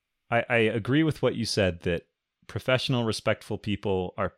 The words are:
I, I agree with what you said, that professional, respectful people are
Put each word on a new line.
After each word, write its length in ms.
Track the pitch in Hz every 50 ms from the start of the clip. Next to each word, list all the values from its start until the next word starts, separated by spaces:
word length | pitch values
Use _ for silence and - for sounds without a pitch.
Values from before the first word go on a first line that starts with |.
| _ _ _ _ _ -
I, 140 | 120 117 - -
I 80 | 123
agree 460 | 117 113 107 107 117 95 117 135 151
with 200 | 160 156 143 -
what 120 | - 123 98
you 80 | - 113
said, 360 | - - 110 98 92 85 85
that 240 | - 90 85 82 - _ _ _ _ _ _ _ _
professional, 580 | - - 107 - - 127 123 - - 131 120 117
respectful 540 | 110 101 - - 110 107 - - - 113 98
people 560 | - 110 98 - - 104 95 92 92 90 - -
are 160 | 98 87 -